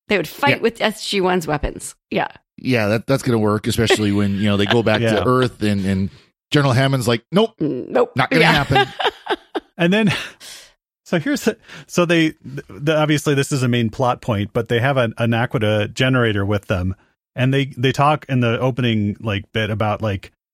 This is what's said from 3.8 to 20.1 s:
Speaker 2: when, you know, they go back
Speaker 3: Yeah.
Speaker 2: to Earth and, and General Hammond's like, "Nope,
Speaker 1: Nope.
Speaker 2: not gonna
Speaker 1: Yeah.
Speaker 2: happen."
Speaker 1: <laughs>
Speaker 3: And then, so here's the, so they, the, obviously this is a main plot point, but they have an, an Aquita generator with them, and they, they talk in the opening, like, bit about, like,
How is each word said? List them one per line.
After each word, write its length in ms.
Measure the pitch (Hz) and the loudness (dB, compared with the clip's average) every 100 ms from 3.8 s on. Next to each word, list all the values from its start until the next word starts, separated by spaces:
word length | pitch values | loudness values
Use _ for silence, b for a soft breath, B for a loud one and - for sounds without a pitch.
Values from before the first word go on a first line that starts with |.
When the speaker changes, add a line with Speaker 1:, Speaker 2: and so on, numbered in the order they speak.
| 110 107 104 | 2 2 2
Speaker 2:
when, 240 | 101 101 98 | 2 0 0
you 80 | 104 | 0
know, 120 | 101 | 2
they 80 | 104 | 2
go 160 | 120 | 2
back 180 | 110 107 | 2 2
Speaker 3:
Yeah. 140 | 117 104 | 2 2
Speaker 2:
to 120 | 107 | 2
Earth 360 | 127 123 - | 2 0 0
and, 200 | 107 101 95 | -2 0 0
and 240 | 95 98 b b _ _ | 0 -2 b b _ _
General 220 | 147 139 | 0 2
Hammond's 340 | 123 135 135 120 | 2 2 0 0
like, 160 | 117 - | -2 0
"Nope, 240 | 175 220 - | 0 0 -2
Speaker 1:
Nope. 520 | 151 131 - 240 240 123 | -4 -4 -2 0 0 -2
Speaker 2:
not 140 | 131 | 0
gonna 120 | - | 2
Speaker 1:
Yeah. 220 | - 147 | 4 2
Speaker 2:
happen." 240 | 139 381 392 - | 2 2 2 -2
Speaker 1:
<laughs> 400 | 427 - - - _ - - - | -6 -6 -6 -6 _ -10 -10 -2
Speaker 3:
And 160 | 175 | 2
then, 200 | 208 208 B B B B B B B _ _ | 2 2 B B B B B B B _ _
so 140 | - 170 | -4 -2
here's 260 | 269 285 226 | -2 -2 -4
the, 120 | - B B - | -6 B B -4
so 180 | - 170 | 0 2
they, 280 | 170 156 - - 139 - | 2 2 -2 -12 -14 -14
the, 260 | 98 147 151 | -6 0 2
obviously 380 | 151 147 156 | 2 0 2
this 180 | 139 135 | 0 0
is 120 | 139 | 0
a 40 | 123 | 0
main 220 | 120 113 | 2 0
plot 320 | - 123 - | 0 -2 -2
point, 300 | - 101 101 | -2 -2 -2
but 140 | 120 113 | -4 -2
they 100 | 117 | 0
have 180 | 131 135 | 2 2
an, 180 | 113 - | 0 0
an 140 | 117 | 0
Aquita 600 | 113 127 131 107 107 104 | 0 -2 0 0 0 -2
generator 540 | - 131 131 113 101 98 | -2 0 2 2 0 0
with 220 | 104 - | -2 -2
them, 280 | 95 92 - _ _ _ - | -2 -2 -6 _ _ _ -4
and 160 | 127 | 0
they, 140 | 139 135 | 0 -2
they 260 | 123 131 | -2 0
talk 340 | 131 143 151 - | 2 2 0 -2
in 100 | 131 | 0
the 200 | 117 113 | 0 0
opening, 580 | 127 123 123 110 101 - | -2 0 0 0 0 -4
like, 320 | 110 98 - | -4 -6 -4
bit 200 | 110 104 | -4 -2
about, 320 | 107 107 104 | -2 -2 -2
like, 280 | 107 | -4